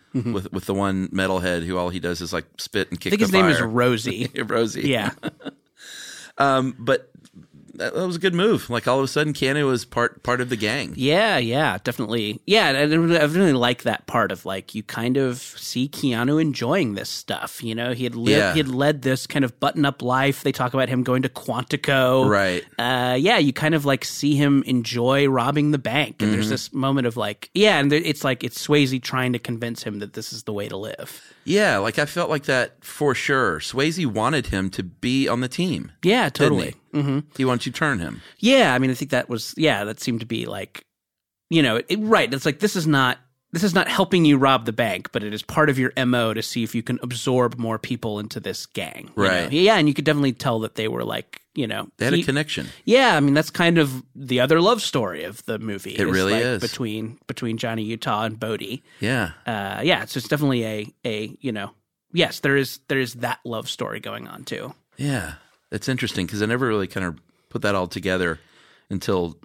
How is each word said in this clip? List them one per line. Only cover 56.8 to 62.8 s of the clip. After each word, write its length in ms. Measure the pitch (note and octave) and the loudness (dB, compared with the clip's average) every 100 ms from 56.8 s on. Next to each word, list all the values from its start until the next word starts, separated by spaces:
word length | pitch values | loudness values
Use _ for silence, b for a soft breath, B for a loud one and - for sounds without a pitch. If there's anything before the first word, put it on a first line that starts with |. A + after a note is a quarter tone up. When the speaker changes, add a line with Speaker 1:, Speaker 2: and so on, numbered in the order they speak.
| A#2 G#2+ A2+ A#2 - | -4 -4 -8 -10 -12
Speaker 1:
between 300 | B2+ A#2+ A2+ | -8 -4 -4
Johnny 260 | A#2 A2+ | -4 -4
Utah 400 | G#2+ A2+ C3+ G#2+ | -4 -4 -2 -2
and 140 | A2+ A2 | -2 -4
Bodie. 420 | A2+ G#2+ - B2+ b b | -6 -6 -6 -12 b b
Speaker 2:
Yeah. 300 | G#2 C3 F2+ - - | -2 0 -2 -6 -8
Speaker 1:
Uh, 340 | A2 G2 G2+ | -6 -6 -4
yeah, 200 | C#3+ D#3+ | 0 0
so 140 | A#2 C#3 | -2 -8
it's 100 | - | -4
definitely 360 | D3 C#3+ B2 | -2 0 0
a, 280 | A2 G#2+ G#2+ - | -2 -6 -8 -10
a, 320 | B2 G#2+ A2 - | -8 -6 -8 -10
you 120 | C3 | -8
know, 180 | G#2+ G2+ - _ _ _ | -8 -10 -14 _ _ _
yes, 280 | E3+ D#3+ - | 0 0 0
there 160 | C#3+ C#3 | 0 2
is, 240 | C3 - | 0 -6